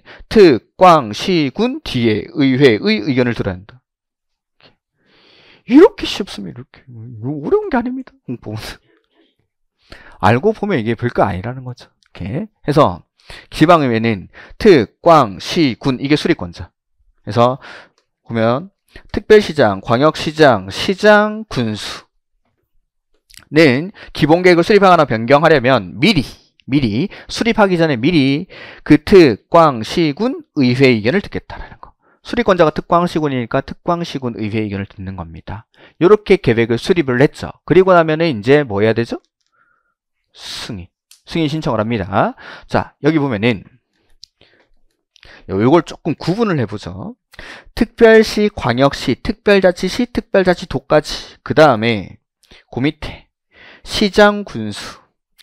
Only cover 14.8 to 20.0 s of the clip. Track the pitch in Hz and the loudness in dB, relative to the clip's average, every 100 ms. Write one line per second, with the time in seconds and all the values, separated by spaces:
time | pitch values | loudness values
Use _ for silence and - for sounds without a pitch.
14.8 | 98 _ 170 160 113 87 - 180 143 107 | 2 _ 4 4 4 -4 -8 -2 -2 -2
15.8 | 139 123 139 147 - 156 87 - 90 _ | -4 -4 -2 -2 0 -4 -8 -14 -20 _
16.8 | _ _ _ _ - 107 120 131 - - | _ _ _ _ -6 0 0 0 -10 -20
17.8 | - _ _ _ - 113 113 127 190 _ | -20 _ _ _ -10 -4 -2 -4 -8 _
18.8 | _ - - 226 - 214 208 147 110 95 | _ -20 -12 -8 2 2 4 0 0 -2
19.8 | - 117 | -2 0